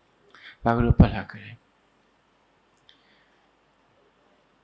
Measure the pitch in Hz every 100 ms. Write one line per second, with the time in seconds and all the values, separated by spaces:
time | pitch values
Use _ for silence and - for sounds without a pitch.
0 | _ _ _ - - - 120 117 120 -
1 | 113 104 - 104 101 113 _ _ _ _
2 | _ _ _ _ _ _ _ _ _ _
3 | _ _ _ _ _ _ _ _ _ _
4 | _ _ _ _ _ _